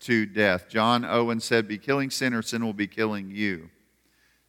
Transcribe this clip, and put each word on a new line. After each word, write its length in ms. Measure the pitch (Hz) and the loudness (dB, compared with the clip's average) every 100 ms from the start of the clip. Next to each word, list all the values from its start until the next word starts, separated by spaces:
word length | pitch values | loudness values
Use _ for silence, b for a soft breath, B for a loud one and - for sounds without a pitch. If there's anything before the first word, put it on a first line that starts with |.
to 260 | - 113 107 | 0 2 2
death. 420 | 104 104 90 - | 2 4 2 0
John 340 | 110 110 120 | 0 2 2
Owen 360 | 117 113 117 113 | 2 0 0 -2
said, 280 | - 117 110 | 2 2 2
"Be 120 | 107 | -4
killing 320 | - 139 135 | -2 0 -2
sin 240 | - 131 117 | -2 -2 -2
or 80 | |
sin 200 | 110 117 | -4 -4
will 100 | 113 | -4
be 120 | 104 104 | -4 -4
killing 460 | - 110 104 95 | -2 -2 -2 -6
you." 400 | 101 107 87 82 _ _ _ _ _ _ _ | -4 -2 -4 -10 _ _ _ _ _ _ _